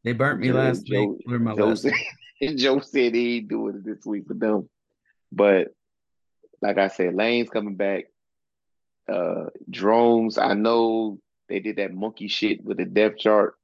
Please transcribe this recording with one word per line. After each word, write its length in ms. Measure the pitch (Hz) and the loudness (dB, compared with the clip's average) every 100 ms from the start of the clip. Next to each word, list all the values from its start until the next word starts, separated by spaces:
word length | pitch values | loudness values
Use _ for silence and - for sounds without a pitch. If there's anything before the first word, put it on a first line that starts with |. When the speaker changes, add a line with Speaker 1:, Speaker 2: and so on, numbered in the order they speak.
Speaker 1:
They 100 | 117 | -4
burnt 260 | 117 135 117 | 0 0 0
me 80 | 127 | 2
Speaker 2:
Joe, 40 | |
Speaker 1:
last 320 | 127 131 123 - | 2 2 0 -2
Speaker 2:
Joe, 200 | 101 104 | 0 0
Speaker 1:
week. 180 | - 120 | -2 -4
Learned 180 | 120 | -2
my 120 | 117 107 | 0 2
Speaker 2:
Joe 100 | 107 | 2
Speaker 1:
lesson. 280 | 107 135 - - - - _ | 2 0 -2 -6 -14 -20 _
Speaker 2:
said, 180 | 143 139 | -4 0
<laughs> 0 | |
Joe 220 | 135 135 | 2 2
said 360 | - 147 120 117 | 0 0 2 2
he 220 | 120 120 | 0 -2
ain't 120 | 104 | -4
doing 280 | 110 110 101 | -6 -4 -8
it 60 | |
this 220 | 104 104 110 | -10 -10 -8
week 220 | 101 95 | -8 -8
for 80 | 104 | -4
them. 340 | 110 107 - _ _ _ _ _ _ | 0 0 -4 _ _ _ _ _ _
But 420 | 92 101 95 - _ _ _ _ _ _ _ _ _ | 2 4 4 2 _ _ _ _ _ _ _ _ _
like 160 | 101 98 | -2 0
I 100 | 95 | 0
said, 280 | - 90 90 | 0 -2 0
Lane's 340 | 113 120 117 | 0 0 -2
coming 260 | 113 104 95 | -4 -6 -4
back. 300 | 98 98 - _ _ _ _ _ _ _ _ _ - | -4 -4 -8 _ _ _ _ _ _ _ _ _ -6
Uh, 340 | 95 85 87 82 - - | -4 -4 -4 -8 -14 -16
Drones, 680 | - 98 113 117 117 113 - | -4 2 4 6 4 2 0
I 160 | - | 0
know 680 | 101 110 117 113 113 110 101 _ _ _ | 2 2 2 2 0 -4 -8 _ _ _
they 100 | 95 | -6
did 180 | 104 104 | -6 -6
that 160 | 95 | -6
monkey 340 | 92 107 - 101 | -6 -8 -8 -8
shit 360 | - 107 - | -2 -2 -2
with 140 | 104 95 | -2 -2
the 80 | 95 | 0
depth 320 | 98 107 - | 2 2 2
chart 380 | 110 107 92 _ | 2 4 2 _